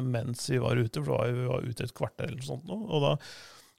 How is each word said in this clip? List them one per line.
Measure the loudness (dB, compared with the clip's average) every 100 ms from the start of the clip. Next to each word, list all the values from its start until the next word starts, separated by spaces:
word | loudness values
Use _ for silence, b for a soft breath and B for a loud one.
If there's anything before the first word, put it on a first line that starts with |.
| 0
mens | 0 0 -4 0
vi | 2
var | 4 4
ute, | 2 0
for | 0
det | 2
var | 2
jo, | 2
vi | 0
var | 0 -2
ute | -4 -6
et | -4
kvarter | -4 -2 -6
eller | -6 -6
sånt | -8 -6
nå, | -6
og | 0 2
da | 4 2 B B B B B